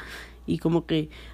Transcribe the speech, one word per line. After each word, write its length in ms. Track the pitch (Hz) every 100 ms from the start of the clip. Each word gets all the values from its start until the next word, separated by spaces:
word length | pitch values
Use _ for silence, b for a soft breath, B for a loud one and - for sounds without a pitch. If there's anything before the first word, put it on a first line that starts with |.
| B B B B -
Y 140 | 165
como 260 | 165 165 -
que 240 | 160 156 B B